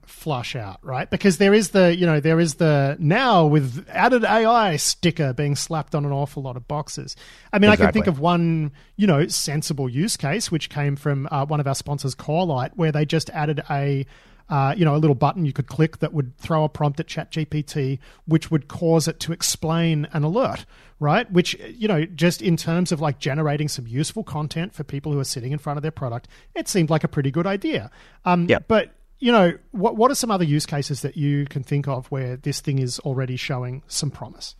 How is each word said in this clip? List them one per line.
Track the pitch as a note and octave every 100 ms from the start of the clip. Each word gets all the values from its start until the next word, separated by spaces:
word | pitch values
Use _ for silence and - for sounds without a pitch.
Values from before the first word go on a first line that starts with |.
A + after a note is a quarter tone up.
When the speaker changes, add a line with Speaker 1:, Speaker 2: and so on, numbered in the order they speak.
| -
Speaker 1:
flush | - - C3 A#2 C3+
out, | G2+ F#2
right? | - C3 F#3
Because | F#3+ G3+ D#3+
there | G3
is | G#3+ G3
the, | G3 F3+ F3
you | F3
know, | D3+
there | D3+ E3
is | E3+ -
the, | D#3+ D3 C#3 C#3+
now | D3 G#3 C4 F#3+ D#3
with | D3+ C3+ C3 -
added | - A3+ B3+ G#3
A | G#3+ A3
I | A#3+ G#3 D3
sticker | - - F3 D#3+ C#3
being | B2 D3 C#3+
slapped | - D#3+ C#3 D3+
on |
an | C#3+
awful | C#3 C#3+ -
lot | C3+ B2
of | A#2+
boxes. | D3 D3+ - - - - - -
I | G3+
mean, | G#3
I | G#3
can | G#3
think | G#3+ G3
Speaker 2:
Exactly. |
Speaker 1:
of | C#3
one, | D#3+ F3 E3 E3 D3+ - - -
you | G3+
know, | C#3+ F3
sensible | - - D3 - C#3+ C3
use | B2 G#3+ -
case, | C#3 G3 -
which | D#3 -
came | D3 C#3+ C#3+
from, | D3 C#3 C#3
uh, | C#3+ C#3+
one | D3+
of | C#3
our | C3+
sponsors, | - C#3+ C#3
Corelight, | - - D#3 F#3 C3 C3 -
where | D#3+
they | D3 D3
just | D#3+ -
added | E3 D3+ D3 -
a, | C#3+ C#3+ C#3 C3+ - _ _ -
uh, | D3 C3+ G3+
you |
know, | D#3+ D3
a |
little | D#3 B2+
button | C#3+ F#3 D#3
you |
could | - -
click | - D#3+ -
that | D#3
would | D#3+ B2 -
throw | - D#3+ D#3
a |
prompt | - D3 C#3+
at | D#3+
Chat | - -
G | D#3+ D3+
P | D3+
T, | C#3+ D#3 C3+ C3+ - - -
which | D#3 -
would | D#3+ -
cause | - E3 E3 D#3
it | -
to | -
explain | E3 - - D#3+ E3 E3 D3+ D3
an | D#3
alert, | D3+ G#3 B3 - - - - -
right? | D3 F#3 B3
Which, | F3+ F3 - -
you | - G#3+
know, | D#3+ D#3+
just | D#3 F3 E3+
in | F#3 E3
terms | - E3+ F3+
of, | D#3+
like, | D#3 -
generating | D3+ C#3+ D3+ D3 D3+
some | - A#2
useful | B2 D#3 A3
content | - D3+ D3+ D#3+ F3
for | - D3
people | C#3+ D3+
who | C#3+
are | C3
sitting | C#3 B2
in | D3
front | - D3
of |
their | D#3
product, | - B2+ A#2 - - - -
it | D#4
seemed | G3 D3+
like | D#3+
a | E3
pretty | - C#3
good | C#3+ F3+
idea. | G3+ D#4+ A3+ F#2+ - - _
Um, | F3+ F3+ F3
Speaker 2:
Yeah. | - -
Speaker 1:
but, | A3 E3 _ _ _
you | A#3+
know, | A#3 F3 - _
what, | G#3+ G#3+ A3+
what | B3
are | C#4+
some | A#3
other | G3 E3
use | D3 -
cases | C#3+ C3+ C#3
that | C#3 -
you | C#3+ C#3+ C#3+
can | C#3+
think | B2 C#3+ C#3+
of | C3 -
where | C3+ B2+ B2+
this | D3+ C3+
thing | - C3+
is | B2+ -
already | D3 C3 B2+ B2
showing | - B2+ B2 C3 -
some | - D3
promise? | - A#2 - -